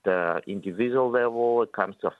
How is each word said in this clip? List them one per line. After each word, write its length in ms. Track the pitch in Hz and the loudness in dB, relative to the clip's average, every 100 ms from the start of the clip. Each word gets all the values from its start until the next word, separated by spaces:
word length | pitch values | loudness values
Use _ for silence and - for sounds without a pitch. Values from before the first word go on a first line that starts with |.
the 380 | 98 92 85 82 - | 0 0 0 -2 -4
individual 640 | 98 98 90 123 127 127 | -6 -6 -2 0 0 2
level, 540 | 123 120 117 120 117 | 2 0 0 2 2
it 80 | 110 | 0
comes 240 | - 95 98 | -2 -4 -2
to 80 | 98 | -6
a 40 | - | -2